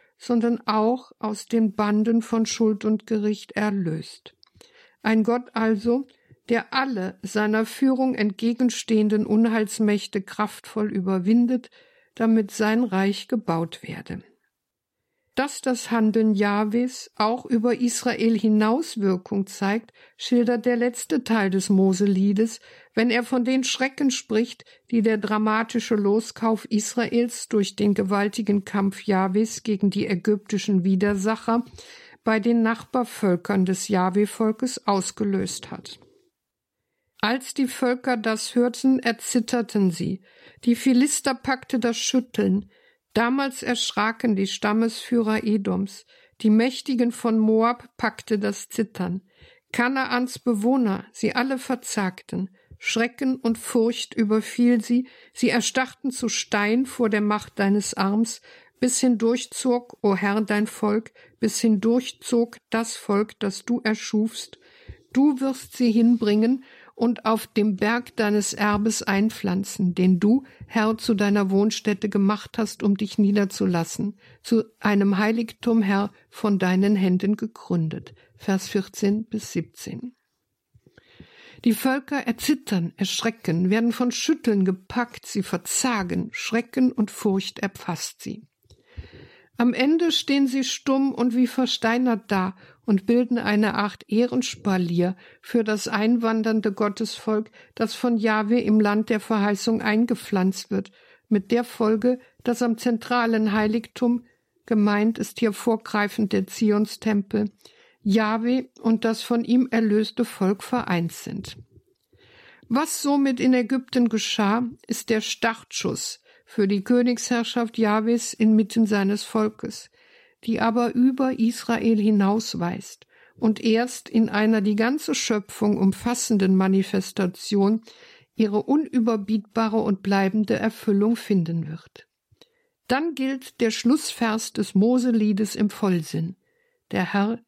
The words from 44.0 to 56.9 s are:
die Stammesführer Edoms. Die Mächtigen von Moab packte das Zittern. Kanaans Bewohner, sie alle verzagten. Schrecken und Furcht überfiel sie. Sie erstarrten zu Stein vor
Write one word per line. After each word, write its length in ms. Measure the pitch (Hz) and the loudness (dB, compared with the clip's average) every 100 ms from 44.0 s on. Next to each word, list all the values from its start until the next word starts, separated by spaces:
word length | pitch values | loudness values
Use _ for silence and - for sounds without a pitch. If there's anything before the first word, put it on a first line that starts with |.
| 214 226 240 196 | -2 0 0 0
die 100 | 190 | -2
Stammesführer 1000 | - 208 214 226 226 - 240 220 214 | -2 0 2 0 -2 -2 0 2 0
Edoms. 600 | 220 214 196 185 196 - - _ _ - | 0 -2 0 -2 -4 -8 -20 _ _ -2
Die 80 | 220 | 4
Mächtigen 640 | 214 240 254 - 247 240 | 4 4 -2 -4 0 0
von 260 | 233 233 220 | 0 0 2
Moab 520 | 220 220 226 247 - - | 4 4 2 0 -8 -6
packte 400 | 226 - - 214 | -6 -6 -4 -2
das 320 | 202 202 - | -2 -6 -8
Zittern. 500 | - 214 - 180 185 - _ - _ _ | -6 -4 -4 -6 -6 -10 _ -20 _ _
Kanaans 680 | - 247 269 262 247 247 - | -2 0 0 -2 -2 -4 -4
Bewohner, 640 | - 220 220 269 226 196 - | -4 0 2 2 0 -2 -8
sie 220 | - 214 | -6 -4
alle 240 | - 262 262 | -2 -2 -4
verzagten. 920 | - 247 - - 190 185 - 180 190 - _ - | -4 -6 -4 -4 -4 -6 -10 -8 -8 -12 _ -12
Schrecken 580 | - 220 240 - 269 262 | -6 -2 -2 -2 -4 -2
und 220 | 233 226 | -2 -4
Furcht 560 | - 247 226 240 - | -2 0 0 0 -6
überfiel 680 | - 214 214 214 - 240 240 | -2 0 0 -2 2 4 4
sie. 260 | 214 240 254 - - | 2 0 -2 -10 -20
Sie 160 | - 240 | -2 0
erstarrten 600 | 240 226 262 254 - 269 | 0 0 -2 -4 -6 -8
zu 200 | 247 233 | -6 -4
Stein 560 | - - 214 208 233 | -4 -2 0 2 0
vor 240 | 262 | 0